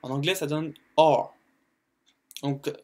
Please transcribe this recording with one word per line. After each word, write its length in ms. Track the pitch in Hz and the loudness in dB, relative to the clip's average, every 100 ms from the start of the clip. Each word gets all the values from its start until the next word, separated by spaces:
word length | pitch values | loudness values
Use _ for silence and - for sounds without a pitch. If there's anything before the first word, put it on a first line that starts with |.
En 80 | 127 | -6
anglais, 260 | 139 147 | -4 -2
ça 120 | 190 147 | -2 -2
donne 260 | 151 160 - _ - | -4 -4 -12 _ 4
R. 340 | 160 139 - _ _ _ _ _ _ _ _ _ _ - | 6 4 0 _ _ _ _ _ _ _ _ _ _ -8
Donc 280 | 139 139 147 - | -4 -4 -6 -8